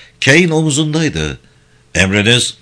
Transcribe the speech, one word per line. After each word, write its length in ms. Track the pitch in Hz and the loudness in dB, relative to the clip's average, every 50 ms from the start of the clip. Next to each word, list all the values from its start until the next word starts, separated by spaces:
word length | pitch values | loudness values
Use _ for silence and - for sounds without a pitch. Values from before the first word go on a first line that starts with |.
| - - _ - - | -20 -20 _ -4 0
Kane 280 | 131 139 170 180 170 156 | 2 4 4 4 2 0
omuzundaydı. 840 | 156 160 156 135 143 160 151 151 160 160 143 - 80 78 76 71 - _ _ _ _ _ _ _ _ _ _ - | 0 0 0 0 -2 -2 -2 -2 -2 -2 -2 -4 -4 -6 -6 -8 -10 _ _ _ _ _ _ _ _ _ _ -2
"Emriniz?" 580 | 90 95 95 98 104 101 110 120 123 - - - _ | -2 0 0 2 0 2 2 2 0 0 -4 -8 _